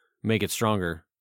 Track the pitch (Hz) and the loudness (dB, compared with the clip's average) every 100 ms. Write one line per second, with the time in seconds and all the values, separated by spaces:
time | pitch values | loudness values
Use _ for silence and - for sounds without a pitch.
0 | _ _ 104 110 98 - 110 104 87 80 | _ _ 0 0 0 0 0 0 -2 -6
1 | - _ | -12 _